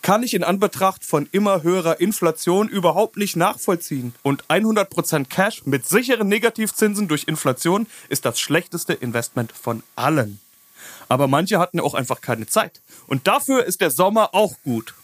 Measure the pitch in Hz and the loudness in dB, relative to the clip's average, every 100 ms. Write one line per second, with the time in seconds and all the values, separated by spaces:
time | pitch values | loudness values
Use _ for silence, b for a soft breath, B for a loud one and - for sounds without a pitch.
0 | - 208 240 202 170 196 202 - 190 - | 2 2 2 -2 0 0 0 2 -2 -2
1 | - 151 143 190 208 190 160 185 165 165 | -2 -2 0 0 2 2 2 2 2 2
2 | 180 208 165 160 - 185 214 202 170 160 | 0 2 0 0 0 2 2 2 2 2
3 | 190 - 202 170 185 - - 170 - 139 | 0 -2 -4 0 0 0 -2 -2 -2 -6
4 | 120 - 139 139 - 165 220 214 190 - | -8 -4 -2 -2 0 2 2 0 0 -2
5 | - 156 131 - 196 - - 135 - 202 | -2 -2 -2 0 0 0 -2 -2 0 0
6 | 247 233 202 208 226 226 214 - 214 208 | 2 0 2 2 0 0 -4 2 0 0
7 | 202 151 - 156 143 123 165 196 226 B | -2 -2 -2 -2 0 0 0 0 -2 B
8 | B 139 127 - - 151 - 127 - 156 | B -2 -2 -2 -4 -6 -8 -10 -6 -4
9 | 123 120 117 - 113 - - 113 - - | -2 -4 -4 -6 -6 -8 -8 -8 -10 -4
10 | 127 156 107 101 _ _ B B B B | 0 0 -2 -6 _ _ B B B B
11 | B 127 139 139 190 202 175 175 143 - | B 0 2 2 2 2 0 0 -2 -2
12 | 123 131 - 113 110 110 110 - _ B | -4 -6 -4 -6 -2 -2 -2 -8 _ B
13 | B 135 190 262 - 262 208 - 175 - | B -2 2 0 2 0 0 0 0 4
14 | 185 220 208 185 208 - - 117 - - | 2 4 2 2 0 -2 -4 -4 -4 -20